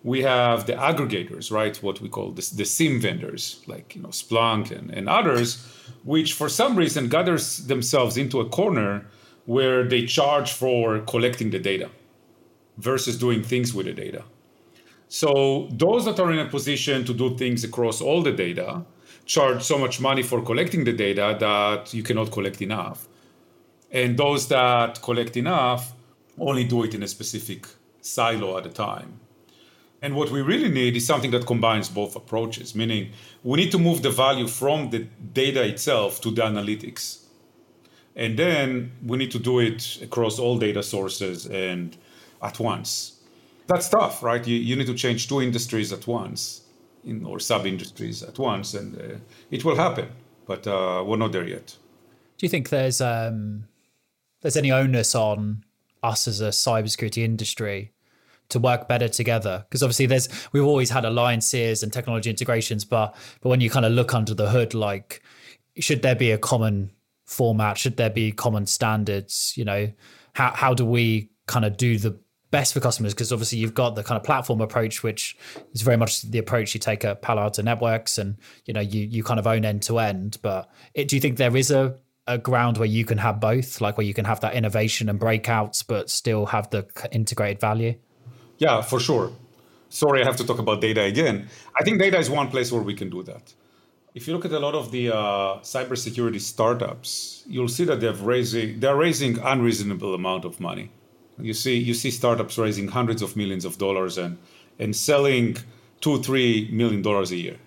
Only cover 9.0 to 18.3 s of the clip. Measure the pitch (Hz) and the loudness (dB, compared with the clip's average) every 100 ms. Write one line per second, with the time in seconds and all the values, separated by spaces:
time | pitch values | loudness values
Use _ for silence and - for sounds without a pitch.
9 | - - - _ - 123 131 127 123 123 | -10 -20 -20 _ -2 2 4 4 4 2
10 | 117 - 143 147 127 - 127 123 113 110 | 2 2 4 2 0 -2 2 2 2 0
11 | 110 120 120 120 110 95 98 92 - - | -2 0 0 0 -4 -2 -2 -2 -6 -14
12 | _ _ _ _ _ _ _ - 117 131 | _ _ _ _ _ _ _ -8 -2 -2
13 | 127 117 123 113 104 123 120 104 92 85 | -2 -2 0 0 0 -2 -2 -4 -6 -8
14 | 98 - 113 _ _ _ _ _ _ _ | -10 -12 -16 _ _ _ _ _ _ _
15 | _ - 151 139 135 139 - 113 170 233 | _ 0 2 4 4 2 -2 2 4 4
16 | 214 185 175 160 151 143 139 139 147 135 | 2 2 2 2 -2 -4 -2 -2 0 0
17 | 123 113 123 123 127 120 117 - 117 110 | 0 0 0 0 0 0 -2 -2 -2 0
18 | 139 165 147 | 2 2 2